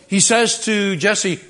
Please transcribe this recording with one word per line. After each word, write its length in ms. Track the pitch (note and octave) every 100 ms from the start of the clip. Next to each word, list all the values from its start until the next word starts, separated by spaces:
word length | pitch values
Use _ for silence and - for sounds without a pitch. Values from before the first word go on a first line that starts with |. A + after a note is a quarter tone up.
| -
he 120 | G3
says 400 | - A3+ A3+ -
to 340 | - G#3 G3 F3
Jesse, 400 | F#3+ G#3 F#3+ E3